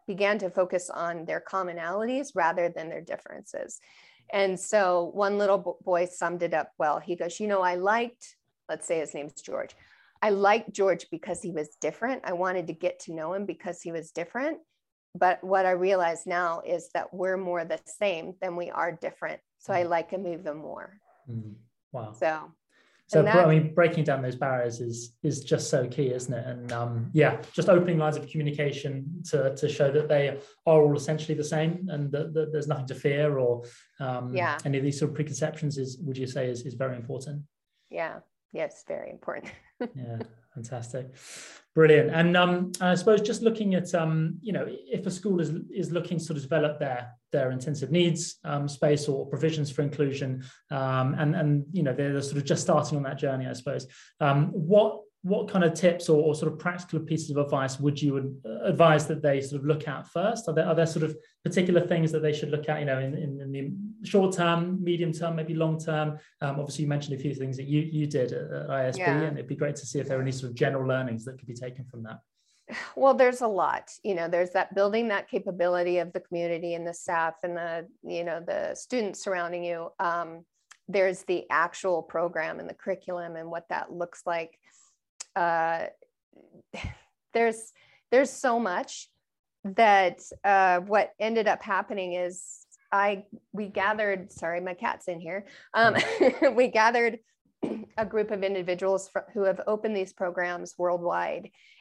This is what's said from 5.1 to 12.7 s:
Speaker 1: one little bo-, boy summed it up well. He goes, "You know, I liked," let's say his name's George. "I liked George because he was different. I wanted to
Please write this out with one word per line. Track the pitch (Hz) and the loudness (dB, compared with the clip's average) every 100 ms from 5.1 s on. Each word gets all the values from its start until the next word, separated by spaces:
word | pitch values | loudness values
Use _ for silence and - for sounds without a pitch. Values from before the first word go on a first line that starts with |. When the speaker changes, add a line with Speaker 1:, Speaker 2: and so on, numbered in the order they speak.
Speaker 1:
one | 196 196 202 | 0 0 2
little | 202 196 | 2 2
bo-, | 175 - | 0 -6
boy | - 175 175 | 0 2 0
summed | - 170 175 | -2 -4 -2
it | 170 | -2
up | 165 139 - | -2 -2 -2
well. | 156 160 | 0 0
He | 165 175 | -4 -6
goes, | 170 - | -6 -4
"You | 214 | 0
know, | 196 | 2
I | 180 | 2
liked," | 180 196 226 240 - - _ _ _ - | 0 2 0 -2 -8 -20 _ _ _ -10
let's | 160 - | -8 -4
say | 165 | -4
his | 147 | -4
name's | 156 147 - | -8 -12 -14
George. | - - - - _ _ _ - | -10 -8 -8 -14 _ _ _ -2
"I | 214 | 0
liked | 196 202 226 - | 4 6 4 2
George | - 196 170 - | 0 2 2 -4
because | 165 202 175 | -10 -8 -8
he | 185 | -6
was | 170 151 - | -6 -8 -4
different. | 147 - 240 262 | -4 -2 -4 -4
I | - | -4
wanted | 175 185 185 | -2 -2 -2
to | 170 | -4